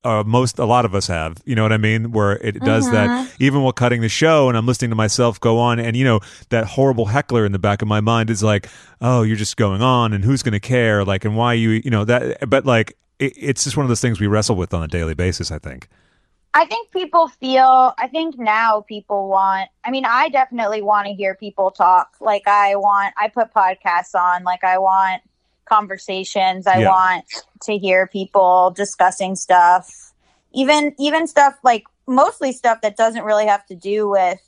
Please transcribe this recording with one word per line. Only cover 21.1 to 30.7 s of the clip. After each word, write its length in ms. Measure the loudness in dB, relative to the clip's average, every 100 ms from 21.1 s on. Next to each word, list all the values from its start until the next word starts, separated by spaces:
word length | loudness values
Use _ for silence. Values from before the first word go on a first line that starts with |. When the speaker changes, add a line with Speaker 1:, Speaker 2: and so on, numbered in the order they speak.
Speaker 2:
hear 220 | -6 -6 -6
people 340 | -12 -4 -4
talk. 460 | 2 4 4 0 _
Like, 280 | -2 -2 2
I 260 | 2 2
want, 400 | 2 0 0 -2 -4
I 120 | -4
put 260 | -2 -2
podcasts 600 | 0 0 -2 -2 -2 -2 -2
on, 260 | 0 0
like, 220 | -4 -2
I 140 | 0 0
want 440 | 2 2 0 -4 _ _ _ _
conversations. 1000 | 0 0 0 -12 -8 -8 -6 -2 -2 0 0
I 120 | 2
Speaker 1:
Yeah. 100 | 4
Speaker 2:
want 340 | 4 2 -2 -8 -20 _ _
to 160 | -8 -4
hear 280 | 0 0 0
people 680 | -6 -2 2 4 4 2
discussing 600 | 0 -8 0 0 0 -8 -8
stuff, 760 | 2 4 6 2 0 -20 -20 _ _ _ _
even, 420 | -4 2